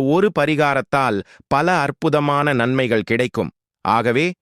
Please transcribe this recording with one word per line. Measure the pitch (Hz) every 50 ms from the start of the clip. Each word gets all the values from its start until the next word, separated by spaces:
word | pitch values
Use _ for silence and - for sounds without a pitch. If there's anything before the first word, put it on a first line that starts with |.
ஒரு | 135 135 151 185 202 214
பரிகாரத்தால் | - 165 143 151 156 147 151 143 139 135 113 - - 139 131 120 104 98 - - - - _
பல | - 135 139 160 185 185 160
அற்புதமான | 139 143 - - - 160 147 151 147 147 143 143 147 147
நன்மைகள் | 139 120 117 123 131 135 131 113 117 110 95 -
கிடைக்கும். | 117 117 127 113 - 117 90 - - _ _ _ _ _ -
ஆகவே | 95 107 117 110 120 113 139 165 180 180 -